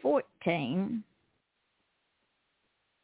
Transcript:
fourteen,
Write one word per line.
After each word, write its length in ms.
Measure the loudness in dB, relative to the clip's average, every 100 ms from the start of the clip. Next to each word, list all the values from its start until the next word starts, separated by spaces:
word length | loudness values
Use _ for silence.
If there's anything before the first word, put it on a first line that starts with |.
fourteen, 1000 | 2 2 0 _ -2 0 0 -2 -2 -4 -8 _ _ _ _ _ _ _ _ _ _ _ _ _ _ _ _ _ _ _